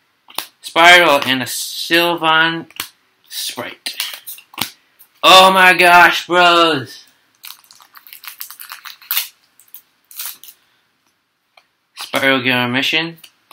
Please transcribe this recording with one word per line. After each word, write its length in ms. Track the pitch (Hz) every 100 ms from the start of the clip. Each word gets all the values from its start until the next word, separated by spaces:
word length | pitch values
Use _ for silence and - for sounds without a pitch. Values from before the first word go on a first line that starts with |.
| _ _ _ - - _
Spiral, 600 | - 165 170 180 165 143
and 180 | 123 131
a 40 | 120
Sylvan 1200 | - - - - 170 175 170 160 160 165 165 - - - _ _ _ _
Sprite. 680 | - - - - - - - - - - - _ - - _ _ _ _ _
Oh 300 | 156 185 190
my 220 | 190 185
gosh, 520 | 175 180 175 170 - -
bros. 800 | 180 175 170 165 143 123 - _ _ _ _ - - _ _ _ - _ - - - - - - - - - - - - _ _ _ _ - _ _ _ - - - - _ _ _ _ _ _ _ _ _ _ _ _ _ _ -
Spiral 460 | - 135 135 135
Gear 240 | 127 123 123
Mission, 520 | 127 139 160 165 165 - _ _